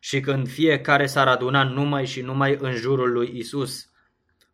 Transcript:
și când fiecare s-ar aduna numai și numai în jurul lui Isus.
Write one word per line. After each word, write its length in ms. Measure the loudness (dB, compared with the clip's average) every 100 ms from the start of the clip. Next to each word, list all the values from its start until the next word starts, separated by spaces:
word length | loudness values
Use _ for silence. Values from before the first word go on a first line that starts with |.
și 200 | -4 -4
când 280 | 0 -2 -2
fiecare 580 | 0 2 2 2 2 2
s-ar 220 | 2 4
aduna 340 | 4 2 2
numai 440 | 2 0 0 0 -4
și 140 | -6
numai 360 | -6 0 0 0
în 120 | -2
jurul 400 | -4 0 0 2
lui 200 | 0 -2
Isus. 560 | -6 -8 -6 -6 -8 -16 _ _ _ _ _ _